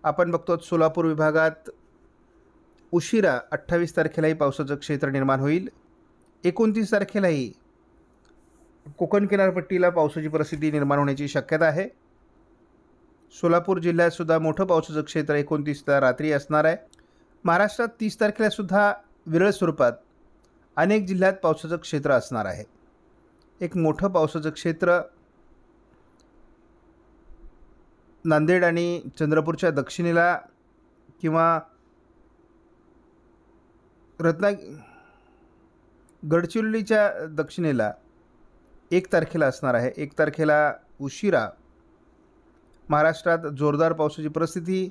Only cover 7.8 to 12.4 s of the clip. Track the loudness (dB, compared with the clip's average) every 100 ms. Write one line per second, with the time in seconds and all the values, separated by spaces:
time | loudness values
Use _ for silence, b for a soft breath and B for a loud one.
7.8 | _ _ _ _ _ _ _ _ _ _
8.8 | -20 -6 0 0 2 2 2 0 -2 2
9.8 | 2 4 0 0 -4 -2 -4 -2 -2 0
10.8 | 0 2 0 -2 -4 -4 -2 2 2 2
11.8 | -6 _ _ _ _ _